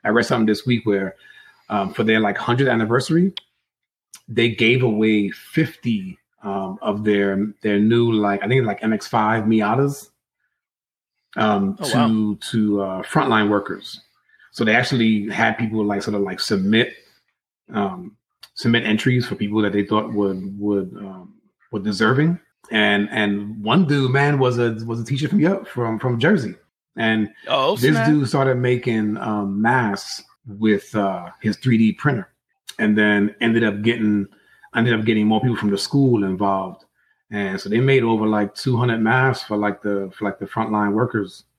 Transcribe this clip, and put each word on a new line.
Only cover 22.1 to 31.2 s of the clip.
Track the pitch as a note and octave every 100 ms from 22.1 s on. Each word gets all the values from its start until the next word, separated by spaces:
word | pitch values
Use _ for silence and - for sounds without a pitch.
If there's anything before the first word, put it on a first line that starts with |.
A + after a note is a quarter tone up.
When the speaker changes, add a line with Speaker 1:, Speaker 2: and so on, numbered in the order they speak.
| B2+ D#3+ F3 _ _ -
Speaker 1:
And, | A2 G#2+ G2+ G#2
and | B2+ G#2 G2+ G#2 A2
one | G#2 D3+ D#3+
dude, | C#3+ C3
man, | C#3 C#3+ C#3+
was | B2+ A#2+
a, | A#2+ A2 A2+
was | A#2
a | A2+
teacher | C3+ D3
from, | G3+
Yo-, | D#3 G3
from, | - B2+ A#2 A2
from | B2+ A#2
Jersey. | D3 G#3 G#2+ F#2 _ _ _ -
And | A2+ A2 G#2+ - -
Speaker 2:
Oh, | C#3+ C3+ G3+
Speaker 1:
this | C3
Speaker 2:
snap. | D3+ D3+
Speaker 1:
dude | D3+ B2+
started | C#3+ C3+ B2
making, | B2 B2 B2 A2 G#2+ G#2+
um, | A#2 G#2+ G2+ G2
masks | A2 B2+ A2 G2 - - - _ A#2+
with, | G2+ A2 G2+ - G#2+
uh, | G2 F2+